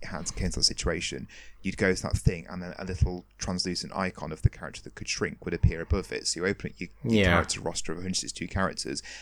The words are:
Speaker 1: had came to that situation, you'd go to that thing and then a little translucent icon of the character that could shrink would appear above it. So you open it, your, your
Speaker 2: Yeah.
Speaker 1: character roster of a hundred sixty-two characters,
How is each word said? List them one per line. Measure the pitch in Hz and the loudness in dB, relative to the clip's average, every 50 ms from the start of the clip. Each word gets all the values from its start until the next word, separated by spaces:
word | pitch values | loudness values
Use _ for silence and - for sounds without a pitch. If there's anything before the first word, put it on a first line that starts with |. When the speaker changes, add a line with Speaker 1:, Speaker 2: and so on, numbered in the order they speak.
| - | -8
Speaker 1:
had | - 98 80 - - - | -6 -6 -6 -6 -6 -2
came | - 95 90 | 0 0 0
to | - - | 2 4
that | - | 4
situation, | - - - - 90 85 85 90 - - - 104 - - - - - - - - | 4 4 2 2 2 2 2 0 -2 -4 -4 -6 -10 -12 -14 -16 -16 -12 -6 -4
you'd | 95 90 | -4 0
go | - 214 95 92 | 4 6 6 6
to | 87 - | 4 2
that | - - - | 0 0 0
thing | - - 95 85 - - | 0 0 -2 -2 -4 -8
and | 90 92 | -8 -8
then | 90 87 - | -8 -8 -8
a | - 95 | -6 -6
little | 92 92 87 - 92 90 90 87 - _ - | -4 0 2 2 2 2 0 -6 -10 _ -6
translucent | - - 92 90 87 92 87 - - 73 - | -4 -2 0 0 0 0 -2 -2 -4 -4 -2
icon | - 95 92 - - - 78 80 | -2 -2 -2 -2 -4 -6 -6 0
of | - - | 2 2
the | - | 2
character | - - - 78 - - - | 2 -2 -8 -10 -10 -10 -12
that | - - | -14 -12
could | - - - | -8 -6 -4
shrink | - - 107 85 - - - | -2 -2 -2 -2 -4 -6 -4
would | 90 85 | -4 2
appear | 82 - - 82 80 | 4 4 4 4 2
above | 85 - 120 98 87 - | 0 0 0 0 0 -2
it. | - 64 58 | -4 -4 -2
So | - - 78 | -2 -2 0
you | 87 95 | 2 0
open | 101 - - 113 | 0 0 -4 -8
it, | - - | -8 -8
your, | 90 - - - - | -10 -10 -10 -6 0
your | 123 113 107 98 | 2 4 6 6
Speaker 2:
Yeah. | 90 87 | 8 6
Speaker 1:
character | 85 80 - - - | 6 4 2 -2 -4
roster | - 82 85 - - - 82 | -4 -4 -2 -2 -2 -2 -2
of | 85 | -2
a | |
hundred | 90 92 92 | -2 -2 -2
sixty-two | - - - - - 95 90 - | -2 -2 -4 -6 -6 -6 -2 0
characters, | 95 95 - - - - - 69 - - - - - | 2 2 2 0 -2 -4 -4 -4 -4 -6 -8 -12 -14